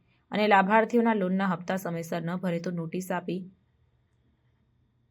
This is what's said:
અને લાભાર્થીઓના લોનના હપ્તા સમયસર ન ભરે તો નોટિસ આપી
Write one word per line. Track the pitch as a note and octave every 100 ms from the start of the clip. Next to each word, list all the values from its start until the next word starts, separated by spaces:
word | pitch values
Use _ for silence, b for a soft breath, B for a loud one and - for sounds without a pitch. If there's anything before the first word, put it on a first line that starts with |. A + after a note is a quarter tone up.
| b b b
અને | G3 G#3+
લાભાર્થીઓના | G3 F#3+ A3 A3 A#3+ A3+
લોનના | G#3+ F#3 F#3+ G3
હપ્તા | E3+ F3 F#3+
સમયસર | F3 E3+ E3 F3
ન | E3 F3+
ભરે | F#3 E3+
તો | F3+
નોટિસ | F3 D#3+ F3+ F#3
આપી | F3+ F3 F3+ F#3+ - _ _ _ _ _ _ _ _ _ _ _ _ _ _ _